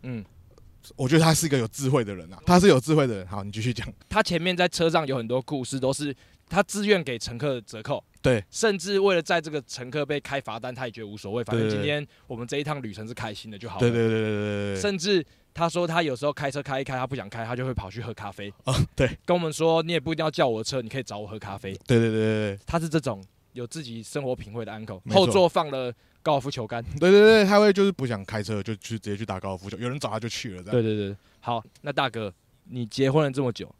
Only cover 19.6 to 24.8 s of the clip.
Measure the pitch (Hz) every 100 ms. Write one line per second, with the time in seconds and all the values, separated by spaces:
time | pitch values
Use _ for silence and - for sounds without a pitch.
19.6 | 160 165 165 170 139 160 160 151 143 110
20.6 | 110 135 113 135 123 104 104 107 101 98
21.6 | 95 95 - 120 117 110 110 110 107 98
22.6 | - 170 160 156 135 101 95 _ _ -
23.6 | 120 165 131 113 107 147 135 127 107 113
24.6 | 107 110